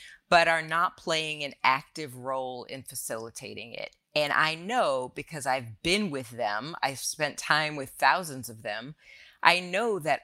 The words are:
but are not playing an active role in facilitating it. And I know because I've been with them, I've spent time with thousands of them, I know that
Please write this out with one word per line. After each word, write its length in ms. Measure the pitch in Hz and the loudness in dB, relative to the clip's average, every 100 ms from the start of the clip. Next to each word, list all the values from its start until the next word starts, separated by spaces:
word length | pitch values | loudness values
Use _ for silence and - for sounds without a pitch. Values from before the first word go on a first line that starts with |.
| - - _ | -20 -20 _
but 180 | 175 170 | 6 6
are 160 | 165 | 2
not 340 | 160 165 180 - | 0 0 0 -2
playing 460 | - 160 156 151 | -2 0 -2 -6
an 120 | 143 - | -8 0
active 500 | - 135 - - 147 | 2 2 -2 -12 -12
role 500 | 123 127 131 127 123 | -10 -6 -4 -6 -10
in 180 | - 135 | -12 -14
facilitating 880 | - 131 - 113 113 - - 107 117 | -12 -10 -6 -6 -8 -12 -12 -12 -12
it. 240 | - - - _ | -10 -12 -14 _
And 180 | 151 147 | 0 2
I 220 | - 156 | 4 2
know 560 | 160 180 254 165 135 127 - | 0 -2 0 2 0 -2 -8
because 300 | - 156 131 | -10 -4 0
I've 360 | 131 117 107 | 0 -2 -6
been 280 | 160 202 202 | 0 2 0
with 200 | 139 117 | -4 -6
them, 460 | 117 107 104 143 - | -4 -2 -2 -4 -4
I've 180 | 135 131 | -4 -2
spent 380 | - - 147 - | -6 -2 -4 -2
time 360 | - 151 151 | 2 2 2
with 160 | 151 135 | -2 -8
thousands 580 | - 135 170 165 131 117 | 4 6 6 2 -8 -10
of 140 | 110 | -8
them, 320 | 113 107 131 151 - - - _ | -6 -6 -6 -12 -20 -20 -20 _
I 160 | - 175 | 6 6
know 400 | 180 185 233 196 | 2 0 2 0
that 200 | 151 135 | 0 0